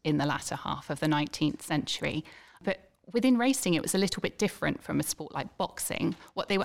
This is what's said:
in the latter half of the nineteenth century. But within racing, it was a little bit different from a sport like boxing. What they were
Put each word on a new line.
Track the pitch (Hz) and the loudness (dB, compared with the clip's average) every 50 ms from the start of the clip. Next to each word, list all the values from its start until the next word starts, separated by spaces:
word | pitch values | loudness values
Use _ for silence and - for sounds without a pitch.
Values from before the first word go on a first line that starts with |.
in | - 156 147 | -2 0 0
the | 147 143 | 2 0
latter | 147 139 - - - 156 | 0 -2 -4 -6 -6 -8
half | - - 160 147 143 - - | -6 -6 -6 -8 -6 -6 -8
of | 147 - | -4 -2
the | 156 156 | 0 2
nineteenth | 151 147 151 147 - - 156 147 - - | 2 2 0 -2 -2 0 0 0 0 -2
century. | - - 156 147 - - - - - 147 143 156 - - - - - - - - | -6 -4 -2 -2 -2 -2 -4 -4 -4 -4 -4 -4 -8 -10 -14 -20 -20 -20 -16 -8
But | - 196 185 - - _ _ _ _ - | -4 -4 -4 -4 -6 _ _ _ _ -4
within | 175 240 214 262 254 | 0 2 4 6 6
racing, | 233 240 269 262 - - 185 170 | 6 6 4 4 4 2 2 2
it | 151 | 2
was | - - - | 2 2 2
a | 190 | 2
little | 202 185 - - | 2 2 0 -2
bit | - - - - | -4 -4 0 0
different | - 170 - - 151 151 143 - | 0 0 0 0 -2 -2 -2 -2
from | - - 143 143 | -4 -2 -2 -2
a | |
sport | 143 - - - 156 - - | 0 -2 -4 -8 -8 -8 -8
like | 139 - - - - | -8 -8 -8 -6 -6
boxing. | 190 - - - - - - - - - 175 - - - | -6 -6 -6 -6 -6 -4 -2 -2 -2 -2 -2 -4 -10 -10
What | - - - - | -6 -4 -2 0
they | 202 | 0
were | 190 | 0